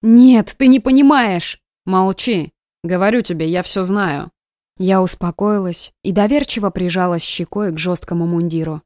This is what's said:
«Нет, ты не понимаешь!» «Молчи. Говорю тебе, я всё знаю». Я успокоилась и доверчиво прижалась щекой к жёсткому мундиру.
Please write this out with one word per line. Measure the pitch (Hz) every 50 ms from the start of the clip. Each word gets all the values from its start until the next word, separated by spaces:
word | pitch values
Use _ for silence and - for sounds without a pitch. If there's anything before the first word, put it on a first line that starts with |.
| -
«Нет, | 226 226 240 247 254 254 220 208 - - _
ты | 269
не | 262 262 269
понимаешь!» | - 269 262 269 285 277 294 277 240 214 185 175 - - - _ _ _ _ _ _
«Молчи. | - 190 185 185 190 190 - - 247 233 180 151 - _ _ _ _ _ _ -
Говорю | 170 180 180 190 202 226 247 226
тебе, | - 180 160 160 160
я | 170 180 180
всё | - - 196 185
знаю». | 185 196 208 202 175 147 143 - 170 _ _ _ _ _ _ _ _ _
Я | _ 190 185 190 190
успокоилась | 185 180 - - - 175 170 - 202 208 208 208 190 180 175 - - - _ _ _
и | - 185
доверчиво | 185 202 214 277 294 285 - - 233 202 196
прижалась | - - 185 180 170 185 180 180 175 170 -
щекой | - - - 170 - - 202 208 196 160
к | 156
жёсткому | 156 180 180 160 - - 180 175 170
мундиру. | 170 175 170 170 175 160 160 160 156 156 156 _